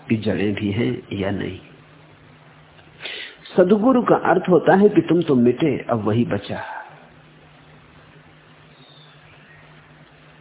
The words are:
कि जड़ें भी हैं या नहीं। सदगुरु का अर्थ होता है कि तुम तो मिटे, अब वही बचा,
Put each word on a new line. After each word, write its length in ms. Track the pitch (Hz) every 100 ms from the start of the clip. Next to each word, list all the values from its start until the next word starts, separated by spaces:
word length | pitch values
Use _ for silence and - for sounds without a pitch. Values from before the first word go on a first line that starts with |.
| -
कि 80 | 113
जड़ें 380 | 104 87 104
भी 160 | 101 104
हैं 180 | 101 123 123 -
या 180 | 98 98
नहीं। 280 | 95 95 92 - - - - - - - - - - - - - - - - - - -
सदगुरु 560 | - 180 214 240 -
का 140 | - 170 -
अर्थ 180 | 175 180
होता 260 | 165 - 185
है 120 | 208
कि 120 | 175
तुम 200 | 165 170
तो 120 | 160
मिटे, 420 | 131 120 123 160 107 -
अब 140 | 117
वही 200 | 104 110
बचा, 380 | 117 101 - 95 - - - - - - - - - - - - - - - - - - - - - - - - - - - - - - 156 - - - - - 151 -